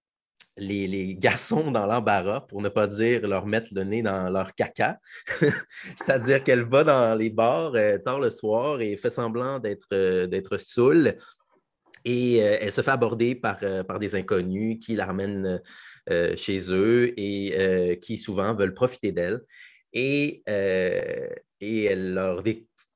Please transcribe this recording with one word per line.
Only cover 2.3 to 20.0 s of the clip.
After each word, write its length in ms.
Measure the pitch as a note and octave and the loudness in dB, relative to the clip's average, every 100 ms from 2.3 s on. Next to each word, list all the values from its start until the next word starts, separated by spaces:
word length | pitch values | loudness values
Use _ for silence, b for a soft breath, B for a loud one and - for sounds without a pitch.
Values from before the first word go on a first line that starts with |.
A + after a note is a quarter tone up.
| B2 | -4
pour 220 | - G2+ | -6 -6
ne 80 | G2+ | -4
pas 160 | A2 G2+ | 0 0
dire 420 | G#2 A2+ A#2+ G2+ | 2 2 2 0
leur 160 | F#2+ | -2
mettre 240 | G2+ A2 A2+ | -2 -4 -2
le 120 | F#2+ | -6
nez 180 | F#2+ A2+ | -4 -2
dans 280 | G#2+ F#2+ F#2 | -2 -2 -2
leur 240 | F#2+ F#2 | -2 -4
caca. 440 | - G#2 - G#2+ - B B B | -4 -6 0 -2 -2 B B B
<laughs> 0 | B D3 - B B B | B 0 0 B B B
C'est-à-dire 480 | - - C3+ A#2 C3+ | -8 -2 0 2 2
qu'elle 200 | C#3 B2 | 4 2
va 200 | A#2 C3+ | 4 4
dans 320 | D#3 C3+ A#2 | 6 6 4
les 140 | A2 A2+ | 2 0
bars, 440 | A2 A2+ D#3+ D#3+ | 2 2 2 0
euh, 240 | A#2 G#2+ G2+ | 2 2 2
tard 220 | B2+ C3+ | 0 0
le 100 | B2 | 0
soir 500 | - G#2+ A2 C#3 C#3 | 0 0 0 0 -2
et 160 | G#2+ G2+ | -4 -2
fait 140 | A#2+ | -2
semblant 480 | C3 A#2 A#2 B2+ C3+ | -2 -2 -2 -4 -4
d'être, 300 | A2+ G2+ _ | -6 -8 _
euh, 340 | G2 F#2+ F#2 F2+ | 2 2 2 0
d'être 300 | F#2 F#2+ - | -2 -4 -6
saoule. 640 | - - B2 E3 B2+ - B B _ _ _ _ _ - A#2 | -4 2 6 6 4 2 B B _ _ _ _ _ -10 -4
Et, 360 | B2 B2 A#2 | 0 2 4
euh, 140 | G#2 G#2+ | 4 2
elle 140 | G#2 | 0
se 80 | - | -2
fait 100 | C#3 | 0
aborder 440 | C3 A2+ A2+ A#2+ | 0 0 0 0
par, 240 | B2+ A2 G2 | 0 -4 -4
euh, 200 | G2+ F#2+ | -4 -4
par 140 | F#2 F#2+ | -4 -6
des 160 | G2+ | -4
inconnus 640 | G2 F#2 G2 F2+ F#2+ A2 A2+ | -4 -2 -2 0 -2 -4 -6
qui 140 | - G#2+ | -4 -4
la 80 | |
ramènent, 560 | F#2+ F#2+ G2 G2 F#2+ F2+ B B B B - | -4 -4 -4 -4 -4 -4 B B B B -2
euh, 260 | E2+ E2+ F2 | 0 0 -2
chez 360 | - F#2+ F2+ | -4 -4 0
eux 400 | F#2 G#2+ A#2+ A#2+ - | 2 4 4 2 0
et, 360 | G2+ G2+ G2 D#2+ | -4 -4 -4 0
euh, 360 | F#2+ F#2 F2+ F2+ | 2 2 0 -2
qui 200 | - A2 | -4 -8
souvent 380 | - F#2+ G2+ | -4 -2 0
veulent 180 | A2 G2 | 0 0
profiter 400 | F#2+ B2+ - G#2 | 0 -2 0 -4
d'elle. 300 | F2 F2 A#2+ - B B B _ | -2 -2 -4 -8 B B B _
Et, 500 | A#2+ | -4